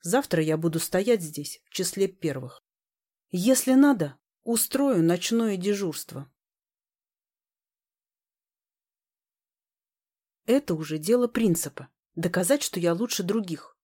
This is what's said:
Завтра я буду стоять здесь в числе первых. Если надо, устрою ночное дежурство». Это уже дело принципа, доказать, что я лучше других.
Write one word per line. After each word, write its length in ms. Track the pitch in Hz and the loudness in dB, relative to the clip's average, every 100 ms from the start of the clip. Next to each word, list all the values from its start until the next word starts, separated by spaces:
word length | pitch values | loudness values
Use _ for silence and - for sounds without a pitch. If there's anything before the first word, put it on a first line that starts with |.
Завтра 400 | 170 233 277 165 | 0 -2 0 -2
я 140 | 156 156 | 0 0
буду 240 | 165 165 | 0 -2
стоять 420 | - 180 202 226 | -2 -2 2 0
здесь 380 | 165 147 143 - _ | 0 -10 -12 -14 _
в 40 | |
числе 380 | - 175 - 190 | -6 -6 -2 -4
первых. 520 | 190 160 131 127 - _ _ _ _ _ _ _ | -2 -6 -6 -10 -18 _ _ _ _ _ _ _
Если 440 | 180 202 254 - | 0 2 2 4
надо, 440 | 262 285 240 147 - _ _ | 6 6 4 -2 -8 _ _
устрою 640 | - 233 - - 277 208 | -4 -2 -2 0 2 4
ночное 520 | 165 175 - 226 226 196 | 2 2 0 0 0 -2
дежурство». 720 | 185 202 196 147 - 135 139 _ _ _ _ _ _ _ _ _ _ _ _ _ _ _ _ _ _ _ _ _ _ _ _ _ _ _ _ _ _ _ _ _ _ _ _ _ _ _ _ _ - | -2 -2 -4 -6 -12 -14 -16 _ _ _ _ _ _ _ _ _ _ _ _ _ _ _ _ _ _ _ _ _ _ _ _ _ _ _ _ _ _ _ _ _ _ _ _ _ _ _ _ _ 0
Это 280 | 262 277 | 2 2
уже 240 | 160 151 156 | -6 -4 -6
дело 300 | 160 240 240 | 0 2 2
принципа, 600 | 240 220 165 143 - 131 _ _ | 2 2 2 -2 -10 -20 _ _
доказать, 480 | - 170 180 170 285 | -4 -2 0 2 0
что 180 | - 190 | 0 -2
я 140 | 170 | 0
лучше 280 | 170 240 - | 0 -2 -4
других. 540 | 180 220 190 160 - _ | -2 -2 -4 -10 -12 _